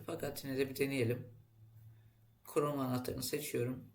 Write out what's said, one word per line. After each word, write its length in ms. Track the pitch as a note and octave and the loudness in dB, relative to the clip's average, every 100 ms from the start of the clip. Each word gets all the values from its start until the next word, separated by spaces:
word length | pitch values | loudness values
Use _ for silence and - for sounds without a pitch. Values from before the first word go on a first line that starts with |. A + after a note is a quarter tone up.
| - | -4
Fakat 380 | E3 D3 - | -2 -2 -4
yine 140 | C#3 C3 | -2 2
de 120 | C3+ | 2
bir 60 | C3 | 2
deneyelim. 520 | C#3 C3+ A#2 A#2+ - - - - - - - - - - - _ - | 2 4 4 2 -4 -16 -20 -20 -20 -20 -20 -20 -20 -20 -20 _ -2
Chrome 280 | D#3+ D3 C#3 | 2 2 2
anahtarını 400 | C3 B2+ - - | 2 0 0 -2
seçiyorum. 640 | - D3 - B2 B2 C3 - | -2 -2 0 0 0 -2 -8